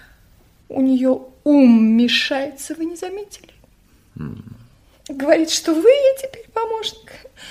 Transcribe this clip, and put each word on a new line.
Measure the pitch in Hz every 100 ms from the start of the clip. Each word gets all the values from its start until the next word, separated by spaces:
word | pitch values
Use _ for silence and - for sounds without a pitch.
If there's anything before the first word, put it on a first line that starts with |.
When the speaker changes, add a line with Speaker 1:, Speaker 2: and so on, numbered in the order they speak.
| - _ _ _ _ _ -
Speaker 1:
у | 269
нее | 262 254 262 254 - _
ум | 294 294 254 226 220 226
мешается, | 240 - - 269 285 277 - 320
вы | 330
не | 349
заметили? | 370 392 415 - - _ _ _ _ _ _ -
Speaker 2:
М. | 73 - - - - _ _ _ -
Speaker 1:
Говорит, | 277 285 330 320
что | - -
вы | 320 427
ей | 571 539 539
теперь | 539 508 -
помощник, | 440 453 440 415 - - - - - -